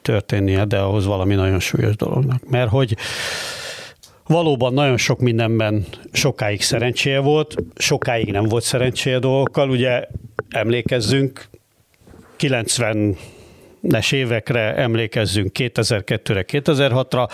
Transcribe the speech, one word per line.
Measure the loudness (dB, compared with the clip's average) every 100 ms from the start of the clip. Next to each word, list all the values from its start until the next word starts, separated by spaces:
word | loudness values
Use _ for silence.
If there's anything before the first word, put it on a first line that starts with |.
történnie, | -2 -2 0 0 2 2 2
de | 0
ahhoz | 2 0 0
valami | 0 2 2
nagyon | 2 0
súlyos | 0 0 0 0
dolognak. | -2 0 0 -2 -2
Mert | 0 2
hogy | 2 0 -2 -6 -8 -8 -8 -10 -10 -12 -14 -16 -20 -20 -10 0
valóban | 2 2 2 2
nagyon | 2 2 2
sok | 0 0
mindenben | 2 2 2 2 2 0 -2 -10 -10
sokáig | -2 -2 0 -2 -2
szerencséje | -2 0 0 0 0 2
volt, | 2 2 0 -6 -8 -6
sokáig | -2 0 0 0 0
nem | 0 0
volt | 0
szerencséje | 0 0 0 0 -2 0
dolgokkal. | 2 2 0 0 0
Ugye | 2 2 0 -2 -12 -12 -10 -6
emlékezzünk, | -2 0 0 0 0 2 2 0 -4 -18 -20 _ _ _ _ -20 -20 -20 -4
kilencvenes | 0 0 0 -2 0 0 0 -2 -8 -20 -20 -20 -20 -6 0 0 2
évekre | 0 0 -2 0 0 0 0
emlékezzünk, | 0 0 0 -2 0 0 -2
kétezer-kettőre, | -2 -2 0 0 0 0 -4 -2 -2
kétezer-hatra, | -2 -2 0 2 2 2 0 0 -2